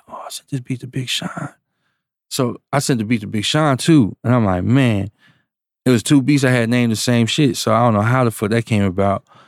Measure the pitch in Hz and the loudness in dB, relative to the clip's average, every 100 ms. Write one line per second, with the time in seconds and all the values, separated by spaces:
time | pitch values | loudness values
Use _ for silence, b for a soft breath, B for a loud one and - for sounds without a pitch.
0 | - - - - - 135 123 123 127 135 | -16 -16 -14 -14 -8 -8 -6 -10 -8 -8
1 | 123 - 180 - - _ _ _ _ _ | -6 -6 -6 -10 -12 _ _ _ _ _
2 | _ _ - - 120 - - 139 - 123 | _ _ -12 -4 -4 -4 -4 -4 -2 -2
3 | 107 120 104 107 - 151 156 135 - 156 | -2 -4 -4 -6 -2 0 0 0 4 4
4 | 98 - 117 123 104 92 95 131 127 101 | 4 0 0 2 2 0 2 2 2 0
5 | 101 b b b b _ _ _ 127 120 | -4 b b b b _ _ _ 0 0
6 | - 147 127 143 127 127 113 123 120 110 | 4 2 4 2 2 2 2 0 0 -2
7 | - 120 113 - 143 92 - 110 120 104 | 0 0 0 2 0 0 0 2 2 2
8 | 107 127 120 - 104 117 - 107 98 90 | 2 2 0 -2 -2 -2 0 0 0 0
9 | 98 98 _ b | -2 -2 _ b